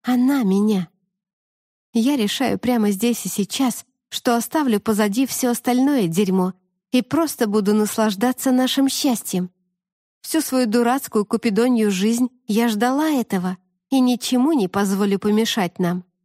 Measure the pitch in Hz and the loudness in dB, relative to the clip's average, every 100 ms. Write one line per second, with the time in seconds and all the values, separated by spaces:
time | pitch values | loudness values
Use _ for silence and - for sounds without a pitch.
0 | 247 247 254 277 202 196 214 196 165 _ | -2 0 2 2 2 2 2 0 -4 _
1 | _ _ _ _ _ _ _ _ _ 233 | _ _ _ _ _ _ _ _ _ 0
2 | 240 285 208 - 240 196 240 240 208 190 | 0 0 -2 -2 -2 -2 0 0 0 0
3 | 240 226 185 - 190 - 254 - - _ | -2 -2 -4 -4 -4 -2 -2 -4 -12 _
4 | _ - 254 233 - 320 269 202 - 208 | _ -6 -2 0 0 -2 0 0 0 0
5 | 208 214 262 - 247 233 254 247 277 277 | 0 0 -2 -2 -2 -2 0 0 2 2
6 | 175 165 196 190 185 - _ _ _ 254 | 0 0 2 2 0 -4 _ _ _ -2
7 | - 302 311 - 220 214 196 214 214 - | 0 0 0 -2 0 0 2 2 2 0
8 | 214 190 247 254 262 254 254 277 269 - | 0 0 -2 0 0 2 2 0 0 0
9 | 277 226 - 185 180 _ _ _ _ _ | -2 -2 -4 -6 -6 _ _ _ _ _
10 | _ _ - 320 - 262 240 240 233 277 | _ _ -6 -4 0 0 2 2 2 0
11 | - 214 196 233 240 202 254 233 214 185 | -2 -2 0 -2 0 2 2 2 0 0
12 | 214 233 247 _ - 214 233 208 247 277 | 0 0 -2 _ -4 0 0 0 0 0
13 | 311 277 - 190 185 185 _ _ - 269 | 0 -2 -2 -2 -4 -8 _ _ -2 2
14 | 254 247 - 247 277 302 185 202 202 196 | 2 0 0 0 2 2 0 0 0 0
15 | 202 196 208 214 226 220 175 - 175 180 | 0 0 0 0 0 -2 -4 -2 -2 -4
16 | - _ | -8 _